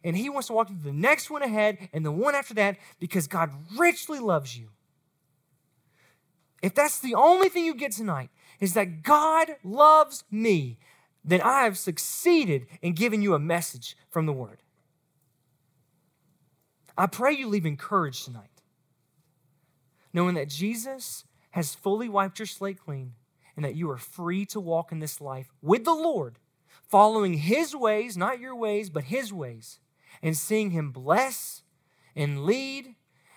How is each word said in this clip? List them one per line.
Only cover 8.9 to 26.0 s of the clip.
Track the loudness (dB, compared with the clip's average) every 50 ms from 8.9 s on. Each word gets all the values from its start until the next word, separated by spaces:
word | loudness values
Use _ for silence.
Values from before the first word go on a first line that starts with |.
| -4 -8 4
God | 4 6 6 6 4 4 4 2 2 -2 -8 -10
loves | -8 4 8 8 10 10 8 6 4 0 -10 -12 _
me, | -4 0 2 2 2 2 0 -4 -8 -14 _ _ _ _ _ _ _ _ 0
then | 2 2 4 4
I | 4 4 4 2
have | 2 0
succeeded | -2 -6 -6 -6 -6 -6 -6 -8 0 4 4 4 6 4 2 0 -2 -2 -8 -14 -6
in | -4 -4 -2
giving | 0 0 0 0 0
you | 2 2 2
a | 2
message | 2 0 -2 -2 -2 -6 -10 -12 -16 -16 -18 -18 _ _
from | -4 -2 -2
the | -2 -2
Word. | -4 -8 -12 -14 -20 _ _ _ _ _ _ _ _ _ _ _ _ _ _ _ _ _ _ _ _ _ _ _ _ _ _ _ _ _ _ _ _ _ _ _ _ _ _ _ _ _ _ _ _ _ _ _
I | -2 -2
pray | -2 0 0 0 0 0
you | 0 -2
leave | -2 -2 0 0
encouraged | -2 -4 -6 -6 -2 0 0 0 0 -4 -8 -12
tonight, | -12 -14 -16 -18 _ _ _ _ _ _ _ _ _ _ _ _ _ _ _ _ _ _ _ _ _ _ _ _ _ _ _ _ _ _ _ _ _ 0
knowing | 0 2 2 0
that | -2 -4 -6
Jesus | -6 -4 -4 -4 -4 -6 -8 -10 -10 -12 -12 -12 -14 -14 -16 _ _ _ _ _
has | -6 -4 -4 -4 -6
fully | -6 -2 -2 -2 -2 -2 0
wiped | 0 0 0 0 -2 -8
your | -10
slate | -10 -8 -8 -8 -8 -8 -8
clean | _ -10 -10 -10 -10 -12 -16 -20 _ _ _ _ _ _ _
and | -8 -6
that | -6 -4
you | -4 -4 -6
are | -6 -8
free | -10 -16 -14 -8 -6 -4 -2 -4 -4
to | -6 -8 -8
walk | -4 -2 -2 -2 -2 -4 -8
in | -8
this | -8 -8 -10 -10
life | -12 -10 -10 -12 -12 -16 _ _
with | 2 4 4 4 4
the | 2 2
Lord, | 2